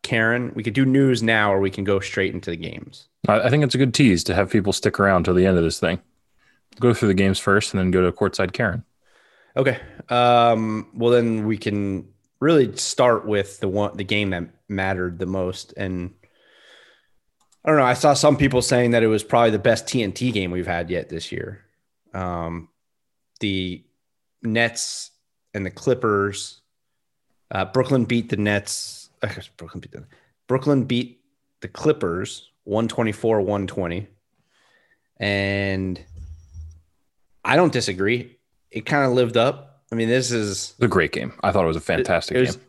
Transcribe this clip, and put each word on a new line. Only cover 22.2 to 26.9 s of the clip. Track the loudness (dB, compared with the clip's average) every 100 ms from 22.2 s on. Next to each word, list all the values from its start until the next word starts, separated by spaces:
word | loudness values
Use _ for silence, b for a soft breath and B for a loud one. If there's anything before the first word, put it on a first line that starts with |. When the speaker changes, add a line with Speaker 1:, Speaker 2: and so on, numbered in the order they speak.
| -6 -6 -6 -10 -14 _ _ _ _ _ _ _
Speaker 1:
the | -4 -4 -6 -10 _ _ _ _ _ _
Nets | -2 0 0 -2 -8 -10 -16 _ _ _ _
and | -8
the | -8
Clippers, | -4 -2 0 0 0 -2 -4 -12 -18 _ _ _